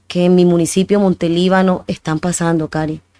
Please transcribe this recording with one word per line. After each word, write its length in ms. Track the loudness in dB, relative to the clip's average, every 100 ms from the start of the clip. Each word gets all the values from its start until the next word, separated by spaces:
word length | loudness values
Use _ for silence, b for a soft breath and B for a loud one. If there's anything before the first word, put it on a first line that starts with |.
| -8
que 160 | 0
en 120 | 2 4
mi 100 | 4
municipio 540 | 2 0 -2 0 2
Montelíbano 840 | 0 0 -2 0 0 2 2 -2 -4
están 320 | -8 -6 -4
pasando, 500 | -4 -2 -2 -2 -4
Cari. 340 | -4 -6 -8 _